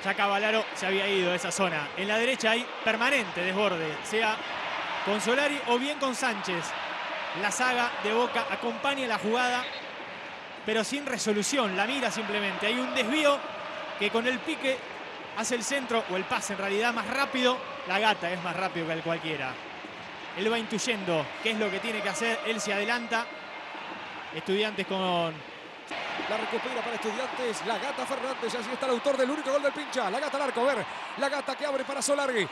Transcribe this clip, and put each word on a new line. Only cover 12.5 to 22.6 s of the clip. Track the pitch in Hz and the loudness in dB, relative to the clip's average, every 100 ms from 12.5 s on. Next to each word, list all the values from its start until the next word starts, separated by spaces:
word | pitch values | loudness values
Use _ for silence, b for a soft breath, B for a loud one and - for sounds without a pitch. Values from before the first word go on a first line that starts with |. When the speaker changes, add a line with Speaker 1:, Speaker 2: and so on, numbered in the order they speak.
| 180 202 | 0 0
Speaker 1:
Hay | 247 | 2
un | 254 | 0
desvío | 254 220 302 294 285 - - - - - - | 2 2 4 6 4 0 -8 -8 -8 -8 0
que | 208 | 2
con | 226 233 | 2 2
el | 254 | 0
pique | - 311 269 262 - - - - - - | -2 -2 0 -2 -4 -10 -10 -10 -10 -4
hace | 220 247 | -2 0
el | |
centro, | 214 277 254 226 - | 0 -2 0 0 2
o | 185 | -2
el | 190 | 0
pase | 240 - | -2 -2
en | 196 | -2
realidad, | 196 196 233 | 0 2 2
más | 233 202 | 2 -2
rápido. | 262 277 269 247 254 - - - | 0 2 4 4 4 -2 -8 0
La | 185 | 4
gata | 214 208 170 | 4 4 2
es | 180 | -2
más | 175 165 | -2 0
rápido | 185 175 165 | 0 0 -2
que | |
el | 160 | 0
cualquiera. | 160 165 160 151 131 120 - - - - - - - - | 0 0 0 -2 -2 -4 -10 -10 -12 -12 -12 -12 -10 -2
Él | 208 | 2
va | 233 | 2
intuyendo | 220 220 254 220 185 165 139 - | 0 -2 0 0 2 2 0 -2
qué | 220 | 0
es | 214 | 2
lo | 214 | 0
que | 190 | 0
tiene | 226 214 | -2 -2
que | 202 | -2
hacer, | 185 233 226 220 | 0 0 0 -2
él | 226 | -2